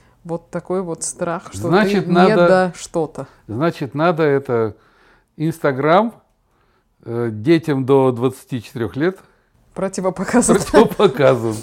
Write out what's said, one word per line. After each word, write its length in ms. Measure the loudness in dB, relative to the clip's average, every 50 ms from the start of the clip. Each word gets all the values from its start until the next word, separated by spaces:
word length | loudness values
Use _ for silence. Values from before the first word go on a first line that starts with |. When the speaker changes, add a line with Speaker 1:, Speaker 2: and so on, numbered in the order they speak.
| _ _ _ _ -12
Speaker 1:
вот 260 | -10 -10 -10 -10 _
такой 320 | -12 -10 -6 -6 -4 -4
вот 220 | -4 -6 -8 -8 -10
страх, 460 | -10 -8 -8 -6 -6 -6 -8 -10 -12
что 160 | -12 -8 -2
Speaker 2:
Значит, 380 | 0 2 2 2 2 0 -2 0
Speaker 1:
ты 40 | 0
не 60 | 2
Speaker 2:
надо 200 | 4 4 4 4 4 4
Speaker 1:
до 260 | 4 4 4 2 0 -4
что-то. 520 | -10 -12 -8 -6 -6 -6 -6 -8 -12 -14 -14 _ _ _
Speaker 2:
Значит, 460 | -10 -6 -2 -2 -2 -2 -4 -8 -8 -4
надо 300 | -2 0 0 0 2 2
это 520 | 2 2 0 0 0 -2 0 0 -2 -4 _ _ _ _ _ _ _ _ _ _ _ _
Instagram, 760 | -6 -6 -6 -4 -2 -2 -2 -2 0 2 4 4 4 4 2 -4 -12 _ _ _ _ _ _ _ _ _ _ _ _ _ _ _ _ -12
э, 260 | -8 -6 -4 -4 -4
детям 540 | -6 -4 0 2 2 2 0 -2 -2 -2 2
до 260 | 2 4 4 4 2
двадцати 500 | 0 0 -2 -4 -4 -6 -12 -10 -10 -10
четырех 340 | -10 -10 -8 -8 -8 -6 -4
лет 240 | -4 -4 -4 -4 -6 -12 _ _ _ _ _ _ _ _ _ -12
Speaker 1:
Противопоказан. 840 | -8 -8 -8 -6 -6 -6 -4 -4 -6 -4 0 0 2 2 2 2
Speaker 2:
противопоказан. 1000 | 0 0 2 4 4 4 4 2 0 0 0 2 2 2 2 2 2 0 -4 -4 -6